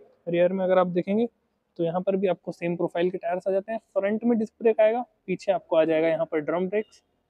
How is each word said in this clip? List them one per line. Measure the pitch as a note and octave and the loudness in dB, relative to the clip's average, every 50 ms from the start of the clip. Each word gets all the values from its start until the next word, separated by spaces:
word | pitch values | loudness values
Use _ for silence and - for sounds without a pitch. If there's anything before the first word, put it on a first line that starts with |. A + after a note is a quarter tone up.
| - - _ _ _ | -20 -20 _ _ _
rear | E3+ E3+ E3+ F3+ F3+ F#3+ | -2 0 2 2 2 2
में | F#3+ F#3+ | 0 0
अगर | F3+ F#3 F#3 | 2 2 2
आप | F3+ F3+ | 2 2
देखेंगे | F3 F3+ E3+ G3 G3 G#3+ A#3+ A#3 - _ _ _ _ _ _ _ _ - | 0 -2 -2 0 0 0 0 -2 -4 _ _ _ _ _ _ _ _ -4
तो | E3+ | -4
यहाँ | E3 E3 F#3 | -2 -2 -2
पर | F#3 - G3 | -2 -2 -2
भी | F#3+ G3+ | 0 0
आपको | F#3 F3 - _ - | 0 -2 -2 _ -10
same | E3+ - F3 E3+ F3 | -10 -6 -4 -4 -2
profile | E3+ F3 E3 - E3+ F3 F#3 | -2 -4 -4 -2 -2 -2 -2
के | F#3 | -2
tires | F3+ - E3+ F3 F3+ - | -4 -6 -6 -6 -4 -2
आ | G3 | -2
जाते | F#3+ G3 F#3+ - | -2 -2 -2 -4
हैं। | A3+ A3+ - _ - | -8 -8 -10 _ -4
Front | G3 G3 G3+ G#3+ G#3+ - | -2 0 0 -2 0 0
में | A#3+ A#3+ | 0 0
disc | G#3+ A3 - - - | 0 -2 -4 -6 0
brake | A3 A#3 A3 G#3+ | 0 2 4 4
आएगा, | G#3+ G#3+ A3+ B3 A#3+ - _ _ _ | 4 4 2 0 -4 -8 _ _ _
पीछे | - F3+ F3+ - - | -6 -6 -4 -2 -2
आपको | F#3+ E3+ - - F3 | -2 -2 -2 0 2
आ | D#3+ D#3+ | 4 4
जाएगा | D#3+ D#3+ D#3 D#3+ | 4 2 2 2
यहाँ | E3 D#3+ D#3 E3 | 2 0 0 -2
पर | D#3+ - D#3 | -2 -2 -4
drum | D3+ C#3+ D#3 F3 F#3 F#3 | -2 -2 -2 -2 -2 -2
brakes। | G3 G#3+ A3 - - - _ _ _ _ _ | -2 -4 -4 -6 -10 -20 _ _ _ _ _